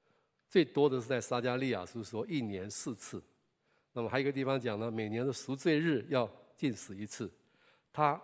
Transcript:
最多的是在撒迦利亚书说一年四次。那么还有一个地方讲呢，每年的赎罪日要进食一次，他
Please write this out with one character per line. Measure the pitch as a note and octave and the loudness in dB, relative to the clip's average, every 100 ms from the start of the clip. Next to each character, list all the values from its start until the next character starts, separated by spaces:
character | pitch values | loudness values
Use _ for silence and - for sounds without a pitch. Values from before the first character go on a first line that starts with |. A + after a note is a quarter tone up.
| _ _ _ _ _ | _ _ _ _ _
最 | F#3+ | 4
多 | C#3+ C#3+ C#3+ | 4 4 4
的 | B2+ | 4
是 | A2+ | 0
在 | B2 | -2
撒 | - A#2+ | 0 0
迦 | B2 B2 | 0 0
利 | C3 | 0
亚 | G2+ | -2
书 | F2+ A#2 | -4 -10
说 | G#2 A2 G#3+ | -8 -6 -2
一 | D#3 | -2
年 | A2 F#2+ G#2 | -2 -4 -6
四 | - - | -6 -6
次。 | A2 - F#2+ - _ _ _ _ _ _ | -8 -8 -10 -12 _ _ _ _ _ _
那 | B2 | -4
么 | A2+ | 0
还 | C3 | 2
有 | |
一 | |
个 | C#3 | 2
地 | C3+ | 0
方 | C3 C3+ | 0 2
讲 | A#2 G#2 | 0 -2
呢， | A#2 | -2
每 | A2+ G#2+ | -2 -2
年 | A2+ C3+ | 0 0
的 | |
赎 | A#2+ - C3+ | -2 -4 0
罪 | E3+ D3+ | 2 4
日 | E3 C3 - | 4 0 2
要 | C3 A2 - - | 0 0 -4 -20
进 | - C#3+ | -2 -2
食 | G#2 - G2 | -2 -8 -8
一 | |
次， | G#2 - G2+ - _ _ _ _ _ | -8 -6 -8 -10 _ _ _ _ _
他 | - D3+ D#3 | 0 2 2